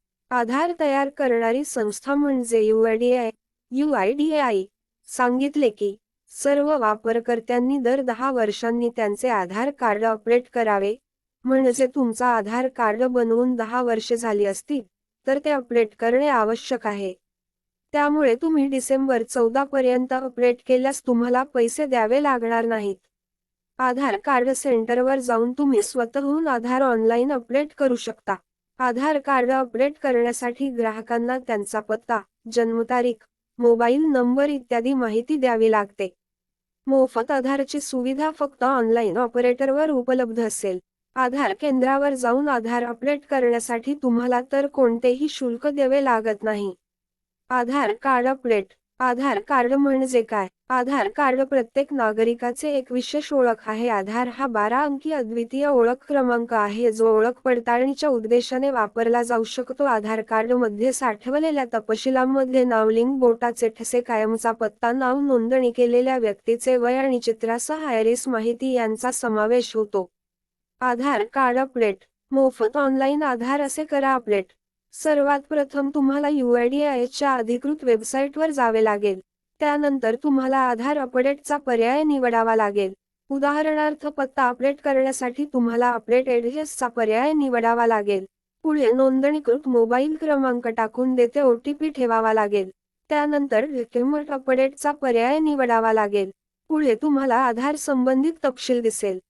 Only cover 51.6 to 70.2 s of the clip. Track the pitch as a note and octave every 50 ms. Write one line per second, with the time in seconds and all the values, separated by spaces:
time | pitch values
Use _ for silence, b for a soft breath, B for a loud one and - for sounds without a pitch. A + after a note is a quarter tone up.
51.6 | A3+ A#3 - C4+ C#4 - C#4+ C4+ A#3 G#3+ G#3+ A3 A3+ A#3 A#3 A#3 B3 A#3+ B3 -
52.6 | D4+ D4+ C#4+ C4+ B3+ - B3 B3+ A#3+ - - D4+ D4 - D4 C4+ B3 A#3+ A3+ -
53.6 | - A3 G#3+ A3 A#3+ B3 A3 G3 F#3+ G3+ A3 A#3+ B3 B3 A3+ B3 C#4 C4 A3+ G#3+
54.6 | G#3 A3 A#3 C4+ D4+ D4 C#4 C4+ - D#4 D#4 C#4 A#3+ G#3+ A#3 A#3 A#3 A#3 C4 C4+
55.6 | C#4+ C#4+ C#4 B3 A3+ A#3 B3+ B3+ _ - D4 C#4 B3+ B3 A#3+ A#3 A#3 A#3+ A#3+ A3
56.6 | G#3 G#3 G#3 A3+ A#3+ A#3 G#3+ A3 A3+ A3+ A3 G#3+ A3 B3 B3 - - C4 B3 A#3+
57.6 | A#3 A#3+ A#3+ A#3+ C4 C4+ C4+ - D#4 D4 B3+ A#3 A3 A3 A#3 B3 A#3 - C4 B3+
58.6 | C#4 C#4 C4 A#3 G#3 G#3 - A3+ A#3 A#3 A#3 A#3+ A#3+ A#3 A#3+ A3+ A3 A3 - C4
59.6 | B3 - B3+ - C#4+ C#4 A#3 G#3+ G#3 G#3+ A3 A3 G#3+ - A3+ A3 A3 A#3 B3 B3
60.6 | A#3+ A3 G#3 G3+ A#3 C4 B3 - C4+ A#3+ G#3 G#3+ - B3+ C#4 D4+ D#4 D#4+ D4+ C#4+
61.6 | B3+ A#3+ - A3 A3 - A3 A3 - C4 C4 B3+ B3+ C4 C4+ C4+ C4 B3+ B3+ C4
62.6 | B3 B3 A#3 A3 A3 A3 A3 A3+ A#3 C4 C#4 C4 B3+ A#3+ A3+ A#3 B3 A#3+ A#3 -
63.6 | A#3+ A3 A3 - A3+ - B3 A#3+ A#3+ - A#3 G#3+ A3 G#3+ A3+ A3 - A3+ A3+ A3+
64.6 | A3+ G#3 - - - A#3 B3 C4+ C4 B3 C4 C#4+ C#4+ C#4 C4 A#3 A3+ A#3 C4 C4
65.6 | B3+ A#3+ A#3 B3+ A#3+ A#3+ A#3+ B3 B3+ C4 C4 B3+ A3+ G#3 G3+ _ - A3+ A#3 A#3+
66.6 | - C4 B3+ B3 A#3+ A#3+ B3+ C4 C4+ C4+ B3+ A#3+ - A#3 A3 A3+ A3+ A3+ A#3 A#3+
67.6 | - - D4+ D#4 D#4 C#4+ A#3+ A3 A3 A3+ A#3+ A#3 - C4+ B3 A3 A3 A#3 A#3 A#3
68.6 | C4 C4 B3+ B3 A3+ A3 A3 A3+ A#3+ B3+ B3+ - C4 A#3 G#3+ G#3+ G#3+ A3 B3 B3
69.6 | A#3 - - A3 G#3+ G#3 - G3 F#3 - _ _